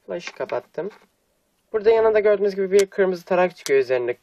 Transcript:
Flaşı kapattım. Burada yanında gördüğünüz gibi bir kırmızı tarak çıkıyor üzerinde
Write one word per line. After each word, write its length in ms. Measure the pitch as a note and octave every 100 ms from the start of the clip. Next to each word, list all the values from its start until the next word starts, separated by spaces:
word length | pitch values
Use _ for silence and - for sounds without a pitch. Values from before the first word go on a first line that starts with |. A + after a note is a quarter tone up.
| -
Flaşı 260 | F3+ -
kapattım. 580 | - - B2 - - F#3+ - _ _ _ _ _ _ _
Burada 180 | A3 G#3
yanında 300 | A3+ A3 G#3+
gördüğünüz 340 | G#3 G3+ G3+
gibi 160 | F#3+ F#3+
bir 140 | G3+ F#3+
kırmızı 380 | - F#3+ F3+
tarak 320 | - F3+ F3+ -
çıkıyor 240 | - C3+
üzerinde 360 | B2 B2 A#2+ -